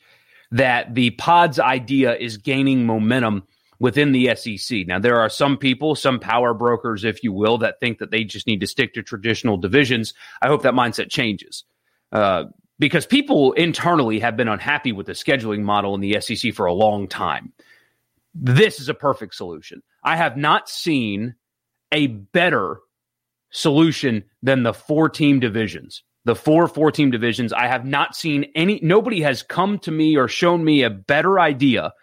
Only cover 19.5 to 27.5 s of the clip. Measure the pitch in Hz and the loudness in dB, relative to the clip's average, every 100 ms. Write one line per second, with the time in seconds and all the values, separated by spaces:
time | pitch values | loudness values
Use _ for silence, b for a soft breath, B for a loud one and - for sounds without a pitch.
19.5 | 80 - 87 _ _ 143 165 160 123 147 | -14 -16 -20 _ _ -4 0 -2 -2 0
20.5 | 202 - - 180 143 110 101 120 - _ | 0 0 -8 -2 -2 -2 -4 -6 -10 _
21.5 | _ _ _ - 151 143 107 98 175 175 | _ _ _ -4 -2 -2 -4 -4 0 2
22.5 | 131 90 - _ _ _ _ _ _ _ | 0 -4 -10 _ _ _ _ _ _ _
23.5 | - 160 143 165 - 139 107 - - 127 | -2 0 4 2 2 -2 -4 -6 -6 0
24.5 | 131 120 101 - 151 156 - 147 139 120 | 2 0 -4 -2 0 0 2 2 2 2
25.5 | 110 104 85 - - _ _ 120 113 151 | -2 -4 -6 -16 -20 _ _ -2 0 4
26.5 | 160 170 147 156 147 139 117 117 110 117 | 4 4 2 0 2 0 2 -2 -2 -4